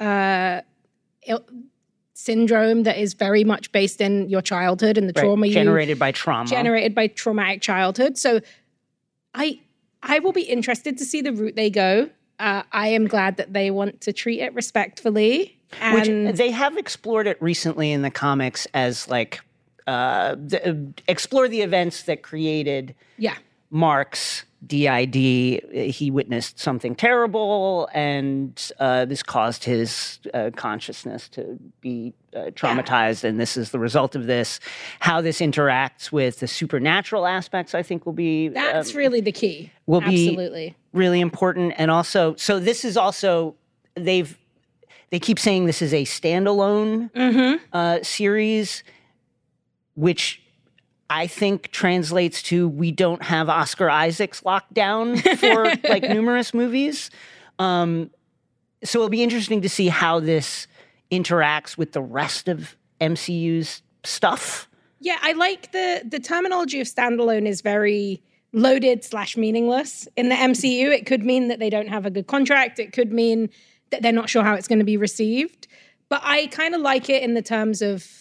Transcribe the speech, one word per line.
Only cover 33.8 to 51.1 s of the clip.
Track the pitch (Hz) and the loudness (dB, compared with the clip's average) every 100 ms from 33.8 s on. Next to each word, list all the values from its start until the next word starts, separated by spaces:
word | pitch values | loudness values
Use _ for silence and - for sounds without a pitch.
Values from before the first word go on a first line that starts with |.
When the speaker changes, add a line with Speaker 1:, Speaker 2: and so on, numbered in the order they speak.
| 117 139 135 143 | 0 2 0 -2
Speaker 2:
of | 117 | -2
this. | 123 113 - - - - - | -2 -2 -6 -14 -16 -16 -4
How | 175 165 | 0 0
this | 165 156 | 0 0
interacts | 160 147 143 127 131 - - | 0 2 2 2 0 -6 -6
with | 151 127 - | 0 0 -2
the | 127 | -6
supernatural | - 160 143 143 185 190 214 180 | -6 -4 0 2 0 0 -2 0
aspects, | 185 170 190 - 175 | -2 -4 -6 -4 -6
I | |
think, | 175 170 175 | -4 -6 -6
will | |
be, | 165 165 156 160 | -2 0 0 0
Speaker 1:
That's | 254 285 160 151 | -2 -2 -2 -4
Speaker 2:
um, | 294 | 0
Speaker 1:
really | 277 240 | 0 2
the | 208 | -2
key. | - 208 151 165 _ - | -2 -4 -4 -16 _ 0
Speaker 2:
will | 175 | 2
be | 165 180 170 | 4 4 4
Speaker 1:
Absolutely. | 180 180 165 160 - _ | 0 -4 -8 -12 -14 _
Speaker 2:
really | 180 185 175 | 0 4 4
important. | 175 - 185 180 175 - | 2 2 0 2 -2 0
And | 160 | 2
also, | 165 170 196 165 156 | 2 2 2 2 0
so | - 196 | -2 0
this | 180 226 | 0 -2
is | 247 196 | 0 2
also, | 196 196 196 170 165 - _ _ _ | 2 2 0 0 -2 -8 _ _ _
they've, | - 175 185 156 - _ _ _ _ _ _ - | -6 0 0 0 -8 _ _ _ _ _ _ -6
they | 175 | -2
keep | - 220 | 0 2
saying | 214 190 180 | 2 2 2
this | 156 | 0
is | 156 | 0
a | 151 | 0
standalone, | 135 - 165 175 196 202 196 208 214 220 233 | 0 -2 0 2 2 2 2 2 0 -2 -4
Speaker 1:
Mm-hmm. | 240 254 233 254 320 - | 0 2 4 4 0 -2
Speaker 2:
uh, | 175 170 170 | -2 0 0
series, | - - 202 214 214 220 196 - - - _ _ _ _ _ _ _ _ _ - | -2 -2 0 2 0 0 -2 -8 -14 -20 _ _ _ _ _ _ _ _ _ -2
which | 165 165 - - _ _ _ _ _ _ | 0 0 -2 -6 _ _ _ _ _ _
I | - | -4